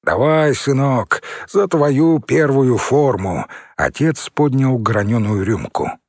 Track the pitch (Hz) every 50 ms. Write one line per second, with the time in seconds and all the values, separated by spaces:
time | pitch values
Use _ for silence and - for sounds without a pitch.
0 | _ - - 120 131 151 156 156 156 147 131 - - 139 135 131 139 139 131 120
1 | - _ - - - - - - - - - 196 202 190 - 156 143 147 139 135
2 | 160 165 160 143 - - 135 156 156 139 135 139 135 127 120 104 - - 127 143
3 | 147 135 120 90 95 95 87 - - - - - - - _ - 73 64 - -
4 | 139 165 151 - - - _ - 151 143 127 135 135 131 131 120 107 107 110 107
5 | 101 104 117 117 107 104 107 98 95 104 110 87 73 - _ - 76 71 - _
6 | _